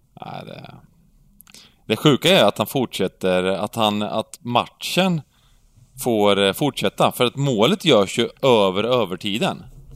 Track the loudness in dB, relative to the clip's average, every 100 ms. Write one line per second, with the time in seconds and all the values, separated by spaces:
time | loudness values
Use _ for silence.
0 | _ -20 -16 -14 -16 -18 -18 -20 -20 _
1 | _ _ _ _ -20 -20 -20 _ -6 0
2 | 4 4 4 4 4 2 -4 -2 -4 -2
3 | -4 -2 -2 0 0 -2 -6 -2 0 0
4 | -4 -6 -8 -12 -4 -2 -2 -8 -6 -2
5 | 0 -2 -6 _ _ _ _ _ _ -8
6 | -2 2 4 4 2 0 -4 -2 -4 0
7 | 0 0 -2 -2 -2 0 0 2 2 4
8 | 4 0 -4 -2 2 4 4 0 0 0
9 | -2 -4 -6 -4 -4 -6 -12 -20 -20